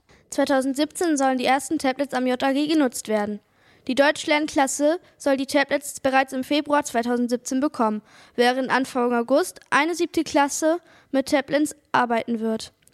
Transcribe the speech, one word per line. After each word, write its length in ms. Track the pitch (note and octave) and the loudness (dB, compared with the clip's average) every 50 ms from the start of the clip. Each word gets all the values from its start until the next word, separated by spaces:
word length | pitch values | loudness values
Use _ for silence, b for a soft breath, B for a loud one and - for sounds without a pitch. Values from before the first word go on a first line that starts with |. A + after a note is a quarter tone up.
| _ b b b b b | _ b b b b b
Zweitausendsiebzehn 840 | - - C#4 C4+ C#4+ C4 C4 C#4 C4 C4+ D#4 D4+ - - F#4 E4+ D4+ | -2 -2 0 2 2 0 0 0 0 0 -2 -2 -2 -2 0 0 2
sollen 220 | C4+ C#4 C4 C4 B3+ | 2 2 0 0 0
die 80 | B3 | 0
ersten 320 | - C4 C#4 - - E4 D4 | 2 0 0 0 -2 -4 -2
Tablets 380 | - C4 B3+ C4+ C#4+ C4 - | -2 -2 -2 -2 -4 -2 -2
am 100 | B3 B3+ | -2 0
J 160 | B3+ B3 B3+ B3+ | 0 -2 0 0
A 80 | C4+ | 0
G 140 | C4+ C#4 D4+ D4 | 0 0 0 2
genutzt 400 | E4 D#4 C#4+ B3 - - - - | 2 2 2 0 -2 -4 -6 -2
werden. 320 | G#3+ G#3+ G#3 G#3 G#3 G#3 _ b b b b b b b b - | -2 -2 -2 -2 -6 -10 _ b b b b b b b b -2
Die 80 | B3+ | 2
Deutsch-Lernklasse 1040 | A#3+ C#4 D4 D4+ - - E4 D4 D4 D#4 D4 - D4+ C4+ C4 - - C#4+ D4 E4 F4+ b b b b | 2 4 2 2 0 -2 0 0 0 0 0 0 2 2 2 2 2 2 2 2 0 b b b b
soll 200 | - C#4+ C4+ C4 | -2 0 0 0
die 80 | C4+ | 0
Tablets 540 | - - D4 C#4 - C4+ D4 - - - - | 0 0 0 2 2 -2 -4 -4 -6 -8 -4
bereits 340 | - C4 C4 C4+ C4+ C4+ C4+ | -2 0 2 2 2 0 -2
im 100 | C4 C4 | -6 -2
Februar 400 | - D4 D4+ D4 D4 D4 C#4+ D4 | 0 0 0 0 0 0 0 0
zweitausendsiebzehn 800 | - - A#3 A#3 A#3+ B3 A#3+ B3 A#3 B3 A#3+ - - C4+ C4 | 0 -2 -2 -2 0 0 -2 0 -2 -2 -4 -4 -2 -2 0
bekommen, 400 | C#4 D4+ - - A#3 G#3+ G#3+ G#3+ - b b b b b b | -2 -2 0 0 0 0 -2 -4 -8 b b b b b b
während 340 | - A#3+ B3 B3+ C4 C4 A3 | 2 2 2 2 0 -2 0
Anfang 440 | - B3+ C4 - - B3+ A#3+ B3 A#3+ | 0 0 -2 -2 -2 -2 0 0 0
August 460 | A#3+ A#3 A#3 C4 D4+ F#4 - - - _ - | 0 0 2 2 2 2 0 -6 -14 _ -2
eine 240 | - C4+ D4 E4 F4 | 0 0 0 0 -2
siebte 300 | D#4 F4 D#4+ - E4 D4+ | -2 -4 -2 -2 -2 -2
Klasse 560 | - - D4 C#4+ C#4 - - D#4+ D#4 E4 F4 _ b b b b b | 0 2 2 2 2 0 0 0 0 0 0 _ b b b b b
mit 180 | b C4+ C4 - | b -2 -2 0
Tablets 460 | D4+ C#4 C4+ - D#3+ - D4+ - - _ _ _ | 0 0 0 2 0 0 0 -2 -4 _ _ _
arbeiten 480 | - - B3 A#3 A#3 A3+ - - A#3 G#3+ | 0 0 2 2 0 -2 -2 -2 -4 -4
wird. 340 | A3 A3+ A3 A3 - - _ _ _ _ | -2 -4 -4 -6 -8 -12 _ _ _ _